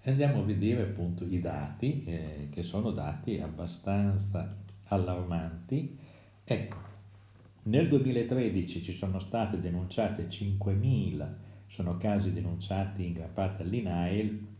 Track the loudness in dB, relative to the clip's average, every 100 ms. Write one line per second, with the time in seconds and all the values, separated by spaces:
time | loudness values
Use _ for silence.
0 | 4 6 6 4 4 4 4 4 2 0
1 | -2 -2 0 0 0 -2 -4 -2 0 0
2 | -2 -4 -4 -6 -8 -6 -2 0 0 0
3 | -2 -4 -2 -2 -4 -6 -8 -6 0 2
4 | 4 4 2 0 -2 -8 -12 -16 0 2
5 | 2 0 0 -2 -2 -6 -2 -2 -2 -8
6 | -18 -20 -20 -20 -4 -2 -2 -8 -14 -16
7 | -20 -20 -20 -20 -20 -10 2 4 6 4
8 | 4 2 2 2 2 2 0 -4 -6 -4
9 | -2 -2 -2 -2 0 0 -2 -2 -2 0
10 | 0 0 -6 -4 -2 0 2 2 4 4
11 | 2 -2 -4 -8 -14 -18 -18 -4 -2 0
12 | 2 2 2 0 -2 -4 -2 0 -2 -2
13 | -4 -4 -4 0 0 0 -2 0 0 0
14 | 2 2 0 -2 -8 -14